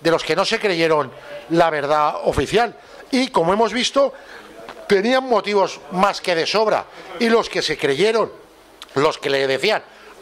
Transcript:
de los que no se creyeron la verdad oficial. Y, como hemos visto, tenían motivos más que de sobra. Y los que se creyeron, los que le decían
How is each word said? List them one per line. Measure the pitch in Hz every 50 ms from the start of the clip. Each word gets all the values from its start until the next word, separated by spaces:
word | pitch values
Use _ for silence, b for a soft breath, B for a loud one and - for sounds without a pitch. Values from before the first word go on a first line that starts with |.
de | - 165
los | 165 151 -
que | - 156
no | 170 196
se | - 220 220
creyeron | 214 208 180 165 165 160 160 151 139 123 113 B B B B B B -
la | 160 170 170 165
verdad | 156 147 143 143 151 151 151 151 - - -
oficial. | 196 - 143 143 127 147 208 240 214 - B B B B B B -
Y, | - 247 262 -
como | - 185 165 165 190
hemos | 214 226 214
visto, | 196 247 226 - - 277 277 254 B B B B B B B B B B - - - - -
tenían | - 202 190 196 233 262 262 262
motivos | 262 233 202 185 202 208 202 185 160 - - - -
más | 190 175 196 202 175 -
que | - 190 175
de | 165 151
sobra. | - - 202 220 214 170 117 - B B B B B - 165
Y | 233 226
los | 226 226 190
que | - - 180
se | - 147 151
creyeron, | - - 139 139 139 190 220 226 226 190 - - - - - - - - - - - - - -
los | 135 143 156 135
que | - - 147
le | 139 135 139
decían | 131 135 127 160 208 214 165 - B B B B B B -